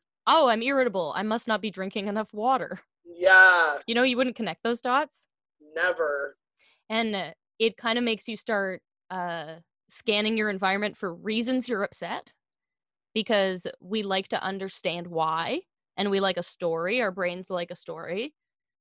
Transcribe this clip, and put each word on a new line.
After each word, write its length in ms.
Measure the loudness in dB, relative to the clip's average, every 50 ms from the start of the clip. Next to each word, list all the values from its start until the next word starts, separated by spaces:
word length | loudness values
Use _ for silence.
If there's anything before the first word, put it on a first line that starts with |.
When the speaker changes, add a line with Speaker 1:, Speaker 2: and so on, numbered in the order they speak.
| _ _ _ _ 2 4
Speaker 1:
"Oh, 200 | 6 6 6 6
I'm 140 | 4 2 2
irritable. 500 | 0 2 2 2 2 0 -2 -4 -4 -4
I 80 | -4 -2
must 240 | -2 -2 -2 -2 -2
not 140 | -2 -2
be 100 | -2 -4
drinking 360 | -6 -6 -6 -6 -6 -6 -6 -4
enough 240 | -4 -4 -6 -6 -6
water." 480 | -2 0 2 2 0 0 -4 -10 -12 -14 _ _ _ _
Speaker 2:
Yeah. 720 | -20 -4 2 6 8 10 12 12 12 10 8 4 2 0 -2 -4 -2
Speaker 1:
You 80 | 0
know, 80 | 2 2
you 140 | 2 2 2
wouldn't 180 | 0 0 -2
connect 280 | -4 -6 -6 -6 -4 -4
those 180 | -4 -4 -4
dots. 460 | -2 0 0 0 0 -2 -6 -16 -20 _ _ _ _ _ _ _ -18 -10 -4
Speaker 2:
Never. 640 | 0 0 0 2 2 0 0 0 -2 -4 -6 -10 _ _ _ _ _ _ _ _ _ _ -4
Speaker 1:
And, 260 | -2 -2 -2 -2 -2
uh, 180 | -4 -6 -8 -10 _ _ _ _ 0
it 180 | 0 0 0 -2
kinda 240 | -4 -2 -2 0
makes 260 | 0 -2 -2 -4 -6 -10
you 100 | -12 -10
start, 440 | -6 -4 -2 -2 -2 -4 -6 -10 _ _ _ _ _ -12
uh, 500 | -10 -8 -6 -6 -6 -8 -10 -12 -14 -18 -20 _ _ _ _ -14
scanning 480 | -14 -8 -2 0 0 2 2 2 0 0
your 120 | 0 -2
environment 480 | -2 -2 -2 0 0 0 -2 -4 -6 -6
for 160 | -8 -8 -8
reasons 560 | -8 -6 -4 -2 -2 -2 0 -2 -2 -2 -2
you're 140 | -4 -4 -4
upset, 500 | -6 -8 -8 -10 -10 -10 -10 -12 -14 -20 _ _ _ _ _ _ _ _ _ _ _ _ _ _ _ -4
because 540 | -4 0 2 2 2 2 2 -2 -4 -6 -10 -12 -12
we 220 | -10 -6 -4 -4 -2
like 260 | 0 -2 -2 -2 -2
to 140 | -4 -4 -4
understand 640 | -4 -6 -6 -8 -10 -8 -6 -6 -4 -4 -6 -6 -6
why, 560 | -2 -2 0 0 0 -2 -2 -2 -4 -4 -6 _ _ _ _ _ _ -4
and 140 | -2 0
we 80 | 0 2
like 160 | 2 0 0 -2
a 60 | -4
story. 580 | -8 -6 -6 -4 -2 -2 -2 -2 -2 -2 0
Our 100 | -2 -2
brains 380 | -2 -2 -4 -4 -4 -6 -8 -8
like 200 | -6 -6 -6 -8
a 40 | -10 -14
story. 580 | -14 -14 -12 -12 -10 -8 -6 -6 -6 -8 -10 _ _ _ _ _ _ _ _ _